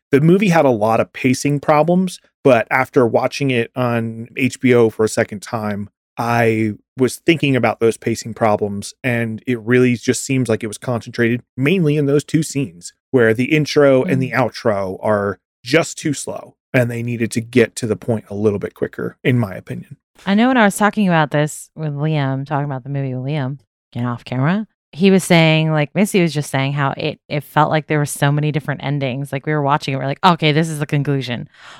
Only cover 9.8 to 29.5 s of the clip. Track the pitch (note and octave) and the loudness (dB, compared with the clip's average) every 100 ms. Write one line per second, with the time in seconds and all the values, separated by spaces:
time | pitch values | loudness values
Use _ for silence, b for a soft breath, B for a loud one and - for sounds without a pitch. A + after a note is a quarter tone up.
9.8 | B2+ A#2+ - A#2+ - C3 A#2+ A2 A2 G#2 | 4 2 -2 -2 -2 -2 0 -2 -4 -10
10.8 | - A#2+ - - A#2 B2 - - C#3 F#3+ | -6 -6 -8 -2 -2 -2 -6 -4 0 2
11.8 | D#3 D3+ C#3 D3 - D3+ D#3 C#3 B2 E2+ | 2 2 2 0 0 -2 -2 -4 -6 -10
12.8 | - _ _ B2+ A2+ A2+ B2 D#3 D3 - | -20 _ _ 4 4 4 2 0 2 4
13.8 | C#3+ C3 B2+ C3+ B2+ A#2 A#2 - A#2+ G2+ | 6 4 2 -2 -2 -2 -2 -2 -2 -2
14.8 | G2 F#2+ - G#2 G2+ G2 _ _ A#2+ D3+ | -4 -6 -2 0 0 -6 _ _ 0 0
15.8 | D#3 - D#3 C#3 - G2+ - _ _ C3 | 0 -6 -6 -6 -8 -12 -14 _ _ 0
16.8 | A#2+ A#2+ A#2 A#2 A2+ - A2+ - - - | 0 -2 -6 -4 -2 -4 0 2 2 0
17.8 | A2+ G2+ - A2 - G2+ G#2+ G2+ F#2 - | -4 -4 -2 -6 -4 -2 -2 -2 -6 -6
18.8 | - - - - - B2 G#2+ G2+ - B2 | -8 -6 -10 -8 -4 -2 -2 -8 -12 -14
19.8 | C3 - _ _ - G3+ B3 C4 G#3 - | -14 -20 _ _ -2 0 2 2 2 2
20.8 | G#3 G#3+ G3 E3 D3+ D3+ D3+ - - - | -2 0 0 2 0 0 -2 -6 -18 -10
21.8 | D#3 C#3+ D3+ D#3 C3+ C3+ C#3 D3 C#3+ C3+ | -8 -4 -2 -2 -2 -4 -4 -4 -4 -8
22.8 | B2 C#3 C3+ B2+ B2+ D#3 C3 C#3 _ _ | -8 -6 -4 -6 -6 -4 -6 -8 _ _
23.8 | _ - A#2+ A#2+ - B2 C#3 G3 A3 _ | _ -6 -6 -6 -6 -2 -2 -2 -6 _
24.8 | _ C#3 G3 F#3+ - E3+ D#3+ D#3 D#3 D#3 | _ 0 4 4 4 4 6 4 2 0
25.8 | D3 - G3+ G3+ E3+ C#3+ C#3+ C3+ C3+ C#3+ | -2 0 0 2 0 0 -4 -2 -2 -2
26.8 | C#3 - D#3 - _ D3 - - D3+ D#3+ | -2 -2 -6 -8 _ -8 -2 2 2 2
27.8 | D3 D3+ C#3+ - C#3+ D3 D3+ D3+ - C#3 | 0 -2 -2 0 0 2 0 -2 -4 -6
28.8 | C3+ C#3+ C3+ B2 C#3 C#3 - | -4 -4 -4 -4 -6 -8 -4